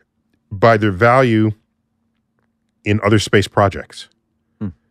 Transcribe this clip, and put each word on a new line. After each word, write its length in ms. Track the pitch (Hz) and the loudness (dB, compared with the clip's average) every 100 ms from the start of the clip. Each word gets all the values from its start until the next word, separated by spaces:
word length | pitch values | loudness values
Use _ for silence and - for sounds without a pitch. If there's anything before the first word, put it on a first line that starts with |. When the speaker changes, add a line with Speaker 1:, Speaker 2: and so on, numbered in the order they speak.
| _ _ _ _ _ | _ _ _ _ _
Speaker 1:
by 260 | 101 113 110 | 0 2 2
their 160 | 107 | 0
value 580 | 90 117 127 131 110 107 104 _ _ _ _ _ _ _ _ _ _ _ _ | 0 2 2 2 0 -2 -4 _ _ _ _ _ _ _ _ _ _ _ _
in 160 | - 107 | -4 -2
other 140 | 101 107 | 0 0
space 280 | - 110 92 | 2 0 0
projects. 640 | - 101 76 - - - _ _ _ _ _ | 0 -2 -2 -12 -20 -20 _ _ _ _ _
Speaker 2:
Hmm. 80 | 104 - _ | -14 -14 _